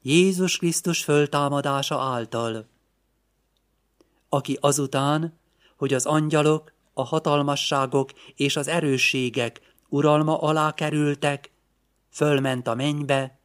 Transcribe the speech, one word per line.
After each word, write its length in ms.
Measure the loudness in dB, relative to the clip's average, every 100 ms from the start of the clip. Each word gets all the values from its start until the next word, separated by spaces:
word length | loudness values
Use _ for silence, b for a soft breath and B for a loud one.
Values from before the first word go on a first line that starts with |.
Jézus 560 | 4 4 4 2 -2 0
Krisztus 460 | -2 -2 -2 -4
föltámadása 960 | 2 2 2 0 0 0 -2 -2 -2 -4
által. 680 | -2 -4 -4 -4 -4 -6 -12 _ _ _ _ _ _ _ _ _ _ _ _ _ _ _ _
Aki 280 | -2 -2 0
azután, 760 | 0 0 -2 0 0 0 -4 _ _ b b _
hogy 160 | -2
az 120 | -2
angyalok, 680 | 2 0 2 2 2 0 -4 _ _
a 100 | -8
hatalmasságok 1080 | -4 -2 0 0 0 -2 -2 -2 0 -2 -4 -10 B
és 200 | -4 -2
az 120 | -2 -2
erősségek 920 | -2 0 0 0 0 -2 -2 -4 -6 b b _
uralma 520 | 2 4 4 2 0
alá 320 | 0 0 0
kerültek, 760 | -2 -4 0 0 0 -2 -4 -10 _ _ _ _ _ _
fölment 580 | -2 2 2 0 -2 -4
a 80 |
mennybe 640 | -2 -2 -4 0 0 -2 _